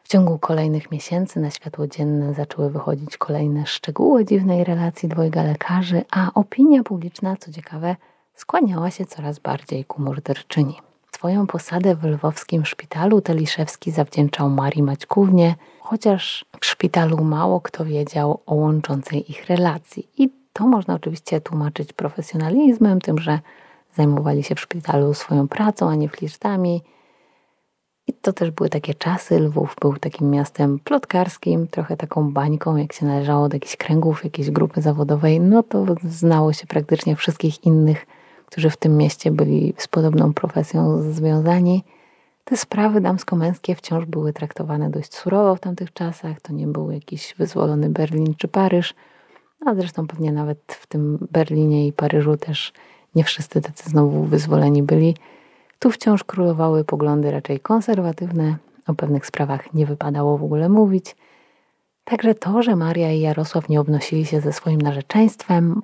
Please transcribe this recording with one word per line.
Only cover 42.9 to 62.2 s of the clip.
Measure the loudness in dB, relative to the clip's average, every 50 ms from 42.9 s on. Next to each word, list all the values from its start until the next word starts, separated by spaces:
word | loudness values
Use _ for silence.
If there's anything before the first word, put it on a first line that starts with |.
| 2 2
damsko-męskie | 2 2 0 -2 -2 -2 -2 0 0 0 -2 -4 -4 -6 -6
wciąż | -6 -4 -4 -4 -4 -4
były | -4 -4 -4 -4 -4 -4
traktowane | -6 -8 -10 -8 -8 -6 -4 -4 -2 -2 -4
dość | -4 -6 -8 -10 -12
surowo | -8 -4 0 2 2 4 4 2
w | 0
tamtych | -2 -6 -6 -6 -8 -10 -8
czasach. | -6 -6 -6 -6 -8 -8 -10 -10 -10
To | -10 -10 -8
nie | -6 -4
był | -4 -4 -4 -4 -6
jakiś | -6 -8 -10 -10 -14 -12 -12 -12 -8 -6
wyzwolony | -6 -4 -2 0 0 0 2 0 0 0
Berlin | 0 0 -2 -2 0 -2 -2 -2 -2
czy | -4 -6 -4
Paryż. | 0 2 2 2 2 2 0 -2 -6 _ _ _ _ _ _ _ _ _ _ _ _ -8 -4
A | -2 -2
zresztą | -2 -4 -6 -6 -8 -8
pewnie | -8 -6 -4 -4 -2 -2
nawet | -2 -4 -4 -6 -8 _ -18 -18 -18
w | -14
tym | -8 -4 -2 -2 -2 -2 -4 -4 -2
Berlinie | 0 0 0 2 2 2 2 4 4 2 2
i | 0 0
Paryżu | 0 -2 0 2 2 2 2 0
też | 0 -2 -6 -6 -6 -6 -10 -12 -16 -20 -20 -20 _ _ _ 0
nie | 0 0
wszyscy | 0 0 -6 -6 -4 -2 -2
tacy | -2 -4 -8 -10 -6 0
znowu | 2 4 4 4 2 0 0
wyzwoleni | 0 0 0 0 2 2 2 4 4 4 4 2
byli. | 4 4 4 4 4 2 0 _ -20 -20 -20 _ _ _ _ _ _ _ 0
Tu | 0 0
wciąż | 2 2 2 2 2 2 0
królowały | -2 -2 0 2 2 2 2 2 2 2 2 0
poglądy | 0 -2 0 0 2 2 2 2 0
raczej | -2 -4 -4 -4 -6 -4
konserwatywne. | -2 0 0 0 2 0 0 0 0 -2 -4 -4 -6 -4 -2 -2 0 0 -2 -4 _ _ _ _ -6
O | -6 -4
pewnych | -2 -2 -2 -2 -2 -4
sprawach | -6 -6 -4 -4 -2 -4 -6 -6 -4 -2
nie | 0 0
wypadało | 0 -2 -4 -4 -4 -2 0 2 2 2 0
w | 0
ogóle | -2 -2 0 2 4
mówić. | 6 6 6 4 2 0 -2 -6 -18 _ _ _ _ _ _ _ _ _ _ _ _ _ _ _ _ _ -8
Także | -4 -4 0